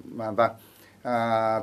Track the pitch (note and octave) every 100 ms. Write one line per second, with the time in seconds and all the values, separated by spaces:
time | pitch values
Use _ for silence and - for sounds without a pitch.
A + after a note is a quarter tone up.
0 | - - A2 G#2 A#2 - - - - -
1 | B2+ A#2+ A#2 A2+ A2+ A2